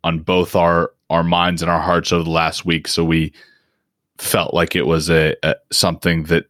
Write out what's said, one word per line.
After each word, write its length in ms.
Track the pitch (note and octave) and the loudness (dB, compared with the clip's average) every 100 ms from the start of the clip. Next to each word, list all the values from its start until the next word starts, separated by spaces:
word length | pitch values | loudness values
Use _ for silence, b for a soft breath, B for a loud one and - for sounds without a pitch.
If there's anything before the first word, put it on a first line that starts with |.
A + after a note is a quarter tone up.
on 160 | E2 E2 | -4 -4
both 360 | D#2+ F2+ F2+ F#2+ | 0 0 2 2
our, 360 | E2+ E2+ E2 - - | 2 2 0 -6 -4
our 120 | E2 | 0
minds 380 | E2+ F2 F2 F2 | 2 2 0 0
and 80 | E2 | 0
our 100 | E2 | 0
hearts 320 | E2+ E2+ - | 2 0 0
over 120 | F2 | -2
the 80 | E2 | 0
last 340 | E2 D#2+ - F2 | 0 0 -2 -2
week. 220 | E2 - | -2 -2
So 180 | - E2 | -2 0
we 260 | E2 D#2+ - b b b b b _ _ - | 0 -2 -8 b b b b b _ _ -12
felt 360 | - G#2 E2 | -2 -2 0
like 220 | E2+ E2+ F2+ | 0 0 0
it 120 | D2 | 0
was 220 | E2 D#2+ | 0 2
a, 260 | E2 D#2 - | 2 2 0
a, 120 | D#2 - - | -2 -4 -4
something 520 | - F#2 E2 F2 E2 | -2 0 0 -2 -2
that 220 | D#2 E2+ - | 0 0 -2